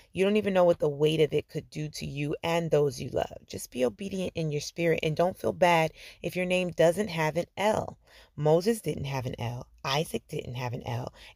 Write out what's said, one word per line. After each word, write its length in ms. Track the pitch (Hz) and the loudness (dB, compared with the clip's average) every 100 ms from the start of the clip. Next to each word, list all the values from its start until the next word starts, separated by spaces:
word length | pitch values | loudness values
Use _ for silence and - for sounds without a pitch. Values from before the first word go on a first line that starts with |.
| _ | _
You 120 | 170 | -2
don't 120 | 190 214 | 2 2
even 180 | 208 | 2
know 100 | 185 | 4
what 140 | 175 170 | 6 4
the 100 | 151 | 2
weight 320 | 143 151 156 | 2 2 4
of 140 | 151 | 4
it 140 | 151 - | 2 -2
could 200 | 160 - | -8 -10
do 200 | 151 151 | -8 -8
to 160 | - 156 | -8 -8
you 300 | 139 147 - | -6 -4 -4
and 280 | 165 170 165 | 0 0 2
those 300 | 147 147 123 | 4 2 0
you 100 | 147 | -6
love. 260 | - - - - | -4 -4 -6 -14
Just 240 | - - | -14 -10
be 140 | 247 | -2
obedient 480 | 247 202 196 190 180 | -2 -2 -8 -6 -6
in 160 | - 160 | -4 -4
your 120 | 147 | -4
spirit 380 | - - 170 160 | -6 -2 0 2
and 120 | - | 0
don't 240 | 151 175 - | 0 0 0
feel 140 | - | -4
bad 400 | 180 175 170 160 - - - | 2 4 4 2 -4 -20 -12
if 140 | 175 180 | -8 -4
your 100 | 185 | 0
name 240 | 185 180 | 0 0
doesn't 380 | 160 165 175 214 | 4 4 4 -2
have 280 | 165 156 156 | -2 -2 -2
an 80 | 170 - | -4 0
L. 420 | 202 220 - - _ - - | 2 2 -2 -10 _ -20 -18
Moses 460 | - 151 165 185 226 | -2 4 4 4 0
didn't 240 | 156 - | -2 -6
have 220 | 139 139 123 | -4 -4 -6
an 120 | - | -6
L. 280 | 117 120 - _ | -6 -8 -12 _
Isaac 420 | 151 139 170 233 - | -2 -2 -2 -6 -8
didn't 280 | 151 - | -10 -8
have 180 | 120 123 | -6 -6
an 100 | 120 - | -6 -6
L. 260 | 120 127 - - | -6 -6 -12 -6